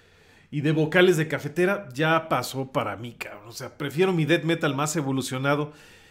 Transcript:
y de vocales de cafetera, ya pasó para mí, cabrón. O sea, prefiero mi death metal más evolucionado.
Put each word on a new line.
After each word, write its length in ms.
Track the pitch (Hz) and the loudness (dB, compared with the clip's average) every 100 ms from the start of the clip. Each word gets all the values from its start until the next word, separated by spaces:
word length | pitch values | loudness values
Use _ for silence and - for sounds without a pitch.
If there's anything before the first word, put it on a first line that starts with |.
| _ _ _ - - | _ _ _ -20 -10
y 100 | 147 | -2
de 100 | 143 | 0
vocales 460 | 156 156 185 185 160 | 2 2 6 6 4
de 100 | 156 | 2
cafetera, 600 | 135 147 170 185 202 143 | -4 -4 0 2 0 -4
ya 380 | 123 160 165 160 | 0 2 2 2
pasó 420 | 135 120 135 131 | -2 -2 -6 -4
para 260 | 143 110 98 | -2 -2 -6
mí, 160 | 120 | -10
cabrón. 340 | - - 104 110 | -12 -14 -14 -16
O 40 | |
sea, 280 | 113 123 - | -14 -14 -8
prefiero 340 | 143 135 190 | -6 0 2
mi 120 | 175 151 | 2 2
death 180 | 170 | 2
metal 320 | 156 165 156 135 | 2 0 0 0
más 200 | 156 170 | -2 -2
evolucionado. 800 | 135 131 123 127 139 147 147 - - - - | -2 -2 -2 -2 0 0 -2 -10 -20 -20 -20